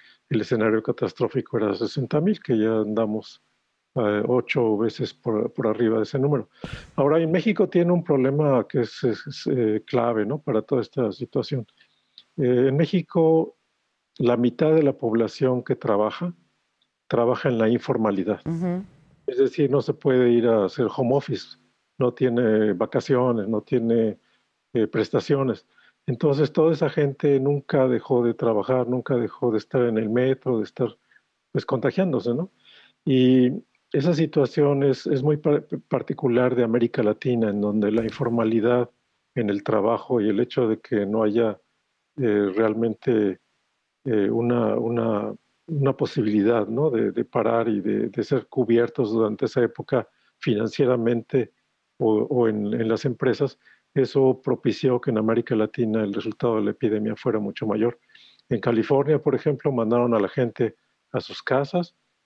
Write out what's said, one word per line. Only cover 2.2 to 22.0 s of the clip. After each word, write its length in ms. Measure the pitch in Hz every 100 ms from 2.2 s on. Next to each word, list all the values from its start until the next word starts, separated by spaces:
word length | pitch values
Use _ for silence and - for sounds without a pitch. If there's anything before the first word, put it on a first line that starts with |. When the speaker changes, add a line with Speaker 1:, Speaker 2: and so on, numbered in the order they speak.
Speaker 1:
mil, 200 | 185 208
que 180 | - 113
ya 220 | 110 110
andamos, 640 | 107 110 107 107 - - _ _ _ _ _
eh, 280 | 131 104 104 -
ocho 500 | 123 - 135 113 104
veces 380 | 113 - 107
por, 380 | - 120 107 120
por 160 | - 113
arriba 300 | 107 113 110
de 40 |
ese 160 | 104 131
número. 300 | 139 139 - _ - - - -
Ahora, 240 | 139 160
en 100 | 160
México 380 | 175 220 190 190
tiene 240 | 170 175
un 120 | 175
problema 640 | 170 139 127 147 147 127 -
que 140 | 131
es, 200 | 113 -
es, 220 | 123 104 147
es, 200 | - 156
eh, 360 | 131 110 107 -
clave, 400 | 123 117 110 104
¿no? 120 | 127
Para 240 | - 110
toda 200 | - 131
esta 280 | 104 139 110
situación. 540 | 92 123 135 - 131 110 _ _ _ _ - _ -
Eh, 300 | 127 123 135
en 80 | 143
México, 800 | 165 180 - 165 160 160 - - _ _ _ _ _ -
la 180 | 120 120
mitad 380 | 120 - 156
de 80 | 160
la 100 | 143
población 720 | - 117 113 110 - 131 123
que 140 | - 123
trabaja, 560 | - 101 107 - 175 - _ _ _ _ _ _ -
trabaja 400 | 117 120 120 139
en 100 | 117
la 100 | 110
informalidad. 720 | 120 - 117 110 98 92 101 156
Speaker 2:
Ujú. 360 | 165 180 180 202 _ _ _ -
Speaker 1:
Es 120 | 123
decir, 320 | 135 - 135
no 100 | 139
se 140 | -
puede 360 | - 143 127 123
ir 160 | 120 117
a 180 | 113 92
hacer 200 | - 110
home 200 | - 120
office, 420 | 139 - - - - _ _ _
no 140 | -